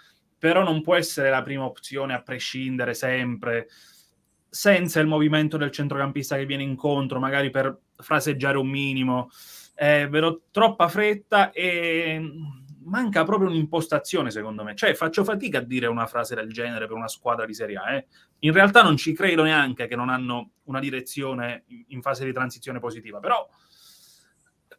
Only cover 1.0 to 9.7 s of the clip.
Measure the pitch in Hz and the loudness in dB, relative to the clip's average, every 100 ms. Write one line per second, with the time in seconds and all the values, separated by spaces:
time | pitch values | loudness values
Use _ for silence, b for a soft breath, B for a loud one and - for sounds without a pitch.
1 | 170 - 135 131 131 135 131 - - 135 | 2 0 2 2 -2 -6 -6 -8 -10 -6
2 | 135 123 - 127 - 131 131 127 120 117 | -4 -6 -8 -10 -8 -6 -6 -4 -4 -2
3 | 127 127 123 110 120 117 - b b b | -2 -2 -2 -4 -4 -4 -6 b b b
4 | b _ _ _ _ - 202 180 175 160 | b _ _ _ _ 0 4 4 4 2
5 | 156 151 151 156 151 151 143 147 143 139 | 2 4 4 4 2 0 -4 -4 -4 -2
6 | 139 143 131 139 135 139 139 131 147 143 | -4 -4 -4 -4 -4 -4 -4 -2 0 0
7 | 135 131 131 139 135 135 135 131 _ _ | -2 -2 0 0 0 0 -2 -4 _ _
8 | - 151 147 135 139 139 135 139 139 131 | -2 0 0 -2 0 0 0 -2 -2 0
9 | 127 127 120 B B B B | 0 0 -2 B B B B